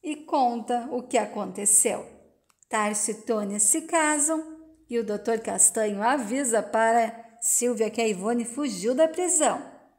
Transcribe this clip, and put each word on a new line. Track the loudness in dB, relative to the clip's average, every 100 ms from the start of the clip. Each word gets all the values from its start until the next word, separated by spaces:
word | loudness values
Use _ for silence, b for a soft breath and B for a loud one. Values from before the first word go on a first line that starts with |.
e | -8 -10
conta | -2 2 2 0 -2 -4 -2
o | -8
que | 0 0
aconteceu. | 0 -4 -6 -2 4 4 4 0 -8 -20 _ _ _ _ _
Tarso | 0 0 0 -4
e |
Tônia | -4 -4 -2 -2 0
se | 2 2
casam | 2 2 2 2 0 0 -4 -16 -20 -20 _
e | -4
o |
doutor | -2 -4 -2 -2
Castanho | -2 2 2 4 -2 0
avisa | 0 0 0 -2 0 0
para | 0 2 4 4 2 -4 -20 -6
Silvia | -2 0 0 0 -2
que | 0
a | -2
Ivone | 0 -2 -2
fugiu | -4 -4 -4 -2 -2
da | 2 2
prisão. | 2 0 2 2 0 -8 -20 _